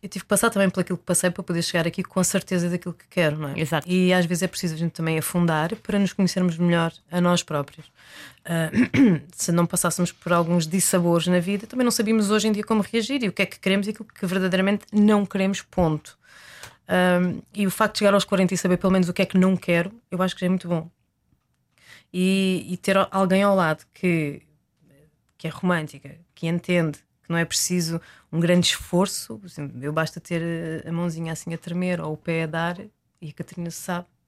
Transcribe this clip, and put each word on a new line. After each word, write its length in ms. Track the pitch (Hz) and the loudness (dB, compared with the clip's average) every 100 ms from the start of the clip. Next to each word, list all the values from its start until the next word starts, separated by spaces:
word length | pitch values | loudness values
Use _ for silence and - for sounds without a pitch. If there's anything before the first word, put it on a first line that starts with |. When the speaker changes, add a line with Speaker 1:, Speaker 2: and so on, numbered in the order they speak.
Speaker 1:
eu 60 | 196 | -12
tive 160 | 190 | -14
que 40 | - | -2
passar 180 | 202 233 | 2 2
também 220 | 202 196 | 2 2
por 100 | 185 | 2
aquilo 160 | 175 175 | -4 -4
que 80 | |
passei 260 | - 175 185 | 0 0 0
para 120 | 175 | -2
poder 180 | 180 170 | -4 -2
chegar 260 | 170 175 165 | 0 0 -2
aqui 160 | - | -4
com 160 | 185 - | -4 0
a 60 | |
certeza 460 | 180 190 - 180 175 | 0 0 0 -2 0
daquilo 240 | 175 180 | -2 -6
que 100 | 170 _ | -14 _
quero, 260 | - 160 151 | 0 0 0
não 140 | 147 | -6
é? 100 | 139 | -4
Speaker 2:
Exato. 260 | 156 160 156 | -2 -2 0
Speaker 1:
E 280 | 185 185 | 2 4
às 100 | 180 | 4
vezes 180 | 170 175 | 2 0
é 20 | 180 | -4
preciso 260 | - 180 | -4 -6
a 40 | 160 | -4
gente 140 | 170 | -4
também 260 | - 165 160 | -4 -2 -2
afundar 580 | 151 180 170 156 160 220 | -2 0 2 2 -2 -4
para 220 | - 202 | -4 0
nos 160 | 196 | 0
conhecermos 420 | - 185 - 180 165 | 2 0 2 -2 0
melhor 340 | 175 170 165 - _ | 2 2 0 -4 _
a 80 | 180 | 0
nós 220 | 175 175 | 2 2
próprios. 420 | - 151 143 - - _ - - - - | 0 -6 -6 -12 -20 _ -20 -20 -20 -20
Ah, 280 | - 170 160 214 247 - | -4 -2 0 0 2 4
<clears throat> 240 | 254 160 - - | 4 4 -2 -8
se 160 | - | 0
não 140 | 170 170 | 2 2
passássemos 440 | 175 175 - 175 | 0 -2 0 -2
por 220 | - - | -4 0
alguns 340 | 170 165 175 156 | 2 4 2 2
dissabores 600 | 185 170 185 175 170 170 | 0 2 2 4 2 4
na 120 | 180 | 0
vida, 280 | 170 202 214 | 2 -4 -4
também 180 | 247 | 0
não 60 | 240 | 0
sabíamos 400 | 226 214 220 202 | 0 2 2 2
hoje 180 | 214 214 | 2 2
em 40 | |
dia 120 | 208 | -2
como 160 | 208 220 | 0 0
reagir 420 | 196 226 220 277 | 0 -2 -2 -2
e 60 | 220 | -2
o 40 | |
que 100 | - | -2
é 40 | 190 | -4
que 140 | - | -2
queremos 280 | - 196 202 | -2 0 -2
e 20 | |
aquilo 160 | 214 - - | -6 -12 -8
que 60 | |
verdadeiramente 640 | 185 190 185 185 190 208 - | -4 0 0 2 2 0 0
não 360 | 208 208 208 202 | 4 4 4 2
queremos, 340 | 202 190 196 | -2 -2 -2
ponto. 560 | - - 170 151 - - _ - - - - _ - | -6 0 0 0 -6 -20 _ -20 -20 -20 -20 _ -2
Ah, 300 | 185 180 180 180 - - | 2 4 2 0 -4 -10
e 120 | - 196 | -2 -2
o 40 | |
facto 220 | - 214 | 0 -2
de 60 | - | 2
chegar 160 | 208 | 4
aos 100 | 202 | 4
quarenta 300 | - 190 185 | 2 2 2
e 20 | 185 | 2
saber 220 | 185 180 | 0 2
pelo 160 | 190 | 4
menos 120 | 190 175 | 2 2
o 20 | |
que 80 | 175 | 0
é 60 | 180 | 0
que 100 | 190 | 4
não 180 | 185 | 4
quero, 380 | 185 - 170 175 226 _ | 2 2 0 0 -6 _
eu 120 | 180 | -4
acho 120 | 185 | -4
que 60 | - | -2
já 60 | 180 | -2
é 20 | |
muito 180 | 185 175 | -2 0
bom. 220 | 170 160 _ _ _ _ _ _ _ _ _ _ - _ | -4 -4 _ _ _ _ _ _ _ _ _ _ -20 _
E, 540 | 180 185 190 190 180 - | -2 2 2 2 0 -4
e 80 | 180 | -6
ter 200 | - 196 190 | 0 2 2
alguém 320 | 190 190 190 | 0 2 4
ao 120 | 202 | 4
lado 300 | 196 165 151 - | 4 2 -2 -8
que, 480 | - 185 170 147 143 _ _ _ _ _ _ 151 _ _ _ | -4 0 0 -2 -6 _ _ _ _ _ _ _ _ _ _
que 80 | 165 | -12
é 40 | |
romântica, 680 | - 180 175 156 139 - 156 _ | -4 0 0 -2 -12 -20 -20 _
que 120 | - 165 | -8 -4
entende, 520 | 170 170 180 160 147 _ _ | -4 0 0 0 -4 _ _
que 80 | _ | _
não 60 | 170 | -2
é 60 | |
preciso 560 | 165 - - 180 165 165 - - _ | -2 -2 -2 -2 -2 -6 -10 -20 _
um 80 | 160 | -2
grande 260 | 170 175 175 | 2 4 2
esforço. 680 | - - 175 202 - - 220 | -2 -2 0 0 -2 -12 -16
Por 80 | 190 | -16
exemplo, 320 | - 143 120 | -12 -12 -8
eu 100 | 139 | -6
basta 280 | 156 160 - | -2 -4 -6
ter 640 | - 170 165 165 165 160 - | -6 -4 -4 -6 -6 -8 -6
a 60 | |
mãozinha 400 | 170 175 160 165 | -4 -4 -4 -8
assim 220 | 165 - | -8 -8
a 40 | 165 | -10
tremer 420 | - 175 185 180 | -8 -4 -2 -4
ou 140 | 156 | -4
o 20 | 156 | -8
pé 260 | - 165 | -4 -4
a 20 | 160 | -2
dar 320 | 165 170 175 208 _ _ _ | -4 -4 -6 -14 _ _ _
e 80 | 156 | -16
a 40 | |
Catarina 380 | - 160 - 170 | -12 -14 -10 -10
sabe 360 | 165 - 175 180 _ | -10 -8 -8 -8 _